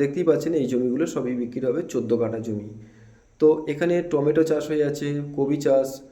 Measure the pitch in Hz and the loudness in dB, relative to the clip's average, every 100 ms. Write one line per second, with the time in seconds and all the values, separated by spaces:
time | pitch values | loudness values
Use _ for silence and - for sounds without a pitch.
0 | 139 156 165 139 156 160 120 123 127 135 | 0 2 2 2 2 0 0 0 0 0
1 | 165 - 123 123 117 123 127 - - 127 | -2 -2 -4 -4 -6 -2 -2 -2 -2 -4
2 | 113 117 113 110 110 104 107 - - - | 0 0 0 -4 -6 -6 -8 -14 -20 -20
3 | - - _ - 156 156 151 143 175 175 | -20 -20 _ 4 4 4 0 -2 0 0
4 | 175 147 151 156 151 151 151 151 143 143 | 0 0 2 2 2 0 0 0 0 -2
5 | 147 147 143 - 139 147 143 135 131 - | -4 -4 -4 -2 -2 0 2 2 2 -6
6 | - | -18